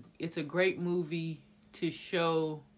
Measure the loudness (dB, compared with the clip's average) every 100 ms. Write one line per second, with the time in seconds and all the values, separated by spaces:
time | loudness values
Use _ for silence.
0 | -8 -8 -6 -4 -2 2 2 2 0 0
1 | 0 -2 -4 -6 -12 -20 -20 -4 -4 -4
2 | -4 2 4 4 2 -2 -10